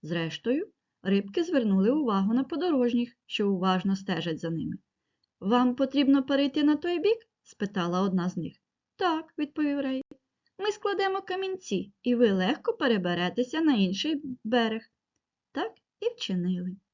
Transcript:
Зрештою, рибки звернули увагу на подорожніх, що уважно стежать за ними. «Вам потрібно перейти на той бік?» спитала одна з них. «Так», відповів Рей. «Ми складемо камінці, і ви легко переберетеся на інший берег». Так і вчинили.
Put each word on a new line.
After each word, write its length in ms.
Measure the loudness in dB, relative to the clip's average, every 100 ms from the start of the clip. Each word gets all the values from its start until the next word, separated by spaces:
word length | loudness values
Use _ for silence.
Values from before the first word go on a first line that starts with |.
Зрештою, 640 | -6 -4 -4 -6 -2 -2 -4 _ _ _
рибки 420 | 0 0 0 -4
звернули 460 | 0 2 2 4 4
увагу 440 | 2 2 2 2
на 100 | 0
подорожніх, 720 | 0 -2 0 2 2 2 -2 _ _
що 240 | -2 0
уважно 440 | 2 2 2 0 -2
стежать 420 | -2 -4 -4 -4
за 100 | -4
ними. 260 | -4 -6 -8 _ _ _ _ _ _
«Вам 340 | 0 2 2
потрібно 480 | 2 0 2 4 4
перейти 420 | 4 2 2 2
на 120 | 2 2
той 220 | 0 0
бік?» 200 | 2 0 -4 _
спитала 600 | _ -6 -4 -2 0 0
одна 260 | 2 0 0
з 80 | -4
них. 160 | -8 -10 _ _ _ _
«Так», 380 | -2 -2 -6 -8
відповів 420 | -6 -2 -2 -2
Рей. 220 | -4 -6 -8 -18 _ _ _ _
«Ми 140 | -6
складемо 480 | -4 -4 -2 -2 -2
камінці, 720 | -6 -6 -6 -8 -4 -6 -6 _
і 120 | -2
ви 180 | 2 4
легко 400 | 4 0 -2 -4
переберетеся 880 | -2 2 2 0 0 -2 -2 -4 0
на 140 | 2
інший 480 | 4 2 0 -4 -4 -6 -10
берег». 380 | 0 0 0 -4 -10 _ _ _ _ _ _
Так 200 | -6 -6 -8 _ _
і 80 | -6 -6
вчинили. 600 | -4 -2 0 -2 -4 -10 _